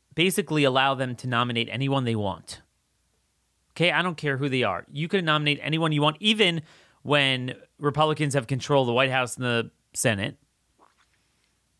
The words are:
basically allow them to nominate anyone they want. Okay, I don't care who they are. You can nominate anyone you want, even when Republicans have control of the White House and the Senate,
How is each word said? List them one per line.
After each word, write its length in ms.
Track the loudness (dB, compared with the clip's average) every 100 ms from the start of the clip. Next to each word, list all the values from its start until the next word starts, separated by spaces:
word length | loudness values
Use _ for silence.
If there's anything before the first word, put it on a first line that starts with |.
| _ 0
basically 480 | 2 0 0 2
allow 320 | 2 4 2 0
them 200 | -4 -6
to 100 | -2
nominate 420 | 0 0 -2 -4
anyone 320 | -4 -2 0
they 120 | 0 0
want. 480 | -2 -6 -12 -20 _ _ _ _ _ _ _ _ _ _ _
Okay, 180 | -2 0
I 100 | 2
don't 160 | -2 -2
care 200 | -4 -2
who 120 | -2
they 140 | 0
are. 240 | 0 -2 -6
You 160 | -8 -2
can 160 | -2
nominate 360 | 0 0 0 -2
anyone 300 | -2 -2 0
you 100 | 2
want, 160 | 0 2
even 440 | 0 2 2 0 -6 -18 _ _
when 500 | 0 2 2 0 -4 -10 -18 _
Republicans 560 | -2 2 0 0 -2
have 140 | -2 -2
control 340 | -4 2 2
of 60 | 4
the 60 |
White 180 | 2 2
House 240 | 0 -2 -4
and 100 | -2
the 260 | -2 -4 -12 _
Senate, 420 | -2 0 0 -4 -10 _ _ _ _ _ _ _ _ _ _ _ _ _